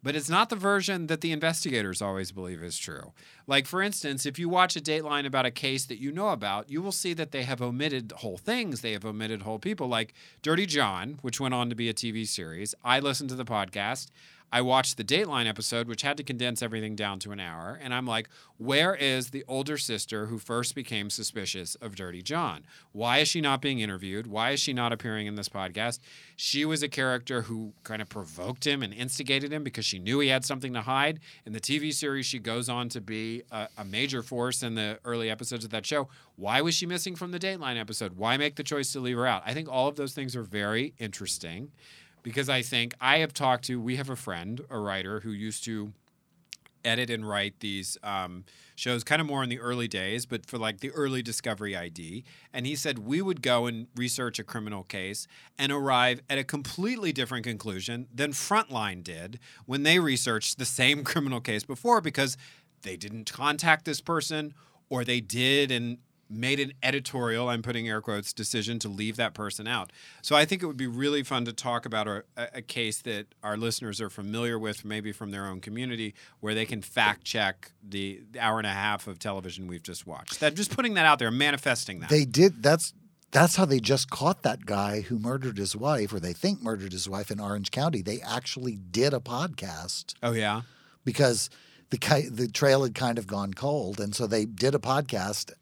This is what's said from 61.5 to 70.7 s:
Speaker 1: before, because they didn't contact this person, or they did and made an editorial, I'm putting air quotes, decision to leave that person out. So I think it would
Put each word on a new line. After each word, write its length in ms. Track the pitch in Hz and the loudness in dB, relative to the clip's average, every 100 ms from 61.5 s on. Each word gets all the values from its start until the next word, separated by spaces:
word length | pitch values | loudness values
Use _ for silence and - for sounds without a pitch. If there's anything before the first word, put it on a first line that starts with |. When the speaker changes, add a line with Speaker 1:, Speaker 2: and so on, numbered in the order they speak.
| 107 | -2
Speaker 1:
before, 380 | - 131 240 233 | -2 -4 4 4
because 340 | 160 143 139 123 - - _ _ | 4 2 0 0 -12 -20 _ _
they 160 | 101 90 | -10 -8
didn't 340 | 101 110 107 | -8 -10 -10
contact 540 | - 139 147 170 156 160 | -2 0 2 6 4 4
this 160 | 139 | -6
person, 520 | - 165 147 156 151 139 - _ _ | 0 0 0 -2 -4 -8 -20 _ _
or 160 | 127 120 | -2 2
they 160 | 123 | 0
did 500 | 104 113 127 139 139 | 0 2 6 6 6
and 280 | 127 120 120 _ _ _ | 2 0 -6 _ _ _
made 280 | 107 123 143 | -4 0 2
an 120 | 139 139 | 0 0
editorial, 640 | 127 135 127 135 120 113 123 | 0 2 0 -2 0 2 0
I'm 140 | 117 | 0
putting 260 | 113 120 113 | -2 -2 0
air 120 | 107 | -2
quotes, 320 | 107 104 104 | -2 -4 -4
decision 440 | - 107 120 107 117 | -6 -2 -2 -2 -4
to 80 | 110 | -4
leave 280 | 98 107 110 | -4 -4 0
that 180 | 113 | -2
person 340 | 87 104 - 107 | 0 -6 -6 -4
out. 240 | 120 92 - - - | -4 -4 -12 -20 -12
So 140 | - 147 | 4 6
I 100 | 156 | 6
think 160 | 190 | 4
it 60 | |
would 100 | 175 | -2